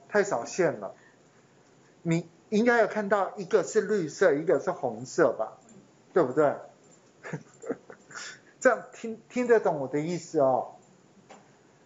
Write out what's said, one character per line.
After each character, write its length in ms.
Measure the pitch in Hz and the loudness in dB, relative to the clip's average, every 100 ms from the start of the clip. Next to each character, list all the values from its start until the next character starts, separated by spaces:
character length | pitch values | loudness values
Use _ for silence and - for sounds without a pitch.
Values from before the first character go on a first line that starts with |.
| - | -2
太 160 | 208 | 0
少 220 | 196 120 117 | 0 -2 -4
线 340 | - 165 113 | 0 0 -2
了。 160 | 95 - - _ _ _ _ _ _ _ _ _ | -10 -16 -20 _ _ _ _ _ _ _ _ _
你 280 | 170 165 175 _ _ | -2 -2 -4 _ _
应 160 | 208 | 2
该 160 | 240 240 | 4 4
有 80 | 196 | 2
看 220 | 208 202 | -2 0
到 260 | 208 180 - | 0 0 -6
一 80 | |
个 200 | 180 214 165 | 0 0 2
是 160 | 214 | -2
绿 260 | 190 208 151 | 0 -2 -4
色， 260 | - 190 | 2 2
一 120 | 143 170 | 4 2
个 160 | 143 | 0
是 100 | 190 | 0
红 340 | 180 127 110 127 | -4 -6 -8 -4
色 280 | - 139 - | 2 2 2
吧？ 200 | 110 - - - - _ _ | -8 -12 -20 -20 -20 _ _
对 100 | 190 | 0
不 80 | 135 | 2
对？ 240 | 143 147 117 - - _ _ _ _ | 2 2 0 -10 -20 _ _ _ _
<laughs> 1400 | - 147 - - - - - - - - - - _ _ | -14 -14 -14 -14 -12 -10 -14 -20 -20 -16 -16 -18 _ _
这 80 | 262 | 0
样 160 | 214 - | 0 -4
听， 260 | - 226 220 - | -14 -12 -12 -8
听 200 | 247 240 | -2 2
得 120 | 226 | 4
懂 220 | 208 180 | 2 -2
我 80 | 131 | -4
的 100 | 147 | -4
意 180 | 160 175 | -4 -6
思 220 | - 160 | -4 0
哦。 360 | 131 127 - - _ _ _ _ - - _ _ _ _ | 2 2 -2 -12 _ _ _ _ -20 -20 _ _ _ _